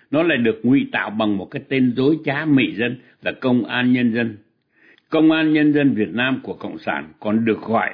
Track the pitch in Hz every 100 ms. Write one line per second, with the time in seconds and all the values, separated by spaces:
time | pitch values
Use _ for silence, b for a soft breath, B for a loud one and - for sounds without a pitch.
0 | b 143 170 139 117 107 120 139 135 110
1 | 98 107 107 98 92 135 - 135 127 117
2 | 131 156 147 135 156 135 101 90 120 127
3 | b b 92 - 131 123 98 123 123 127
4 | 120 117 113 104 _ _ _ b b b
5 | - 160 160 160 156 151 151 147 143 107
6 | 95 104 127 131 - 90 101 80 - 73
7 | 78 - 104 110 113 104 - 110 -